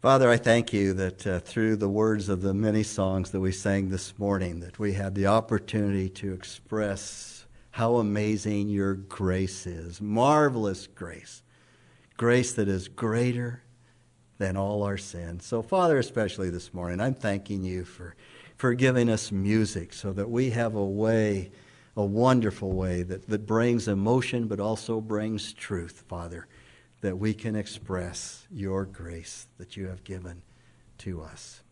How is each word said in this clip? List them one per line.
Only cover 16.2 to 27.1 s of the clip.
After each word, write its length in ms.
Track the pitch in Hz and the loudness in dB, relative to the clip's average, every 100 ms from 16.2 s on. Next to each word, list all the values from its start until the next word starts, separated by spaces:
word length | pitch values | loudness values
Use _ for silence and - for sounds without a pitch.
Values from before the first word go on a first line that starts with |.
| 104 - 92 | -2 -2 -4
this 240 | 87 - | -4 -8
morning, 260 | 92 87 87 | -8 -6 -2
I'm 140 | 120 | -2
thanking 500 | 131 110 98 98 101 | -2 -2 -2 -4 -6
you 220 | 92 92 87 | -4 -6 -8
for, 300 | - 90 - - - - - | -12 -16 -16 -20 -20 -20 0
for 160 | 131 | 0
giving 340 | 123 131 127 120 | 4 4 6 4
us 240 | 110 - | 2 0
music 640 | 98 98 110 107 95 85 | -2 2 4 2 -2 -8
so 200 | - 101 | -10 -8
that 180 | 98 104 | -4 -2
we 180 | 120 131 | 0 0
have 240 | 117 117 | 0 -2
a 100 | 107 | 0
way, 680 | 98 101 110 113 107 98 92 - - - _ - | -2 2 2 4 4 0 -4 -12 -20 -20 _ -2
a 80 | |
wonderful 680 | 101 104 127 127 110 92 98 | 0 4 6 6 4 -2 -4
way 320 | 92 92 90 | -2 0 0
that, 260 | 90 92 - | -2 -6 -4
that 160 | 107 107 | -4 0
brings 420 | 110 120 120 104 | 2 4 2 0
emotion 600 | 98 101 127 127 123 113 | 0 2 2 2 -2 -2
but 120 | 104 | -2
also 400 | 104 110 - 113 | -2 -2 -2 -4
brings 540 | 110 104 107 110 - | -2 -2 -2 -4 -8
truth, 500 | - - 98 82 - - | -12 -6 -6 -6 -14 -12
Father, 400 | 87 85 82 - - - - _ _ | -10 -10 -12 -16 -20 -20 -20 _ _
that 160 | 101 | -4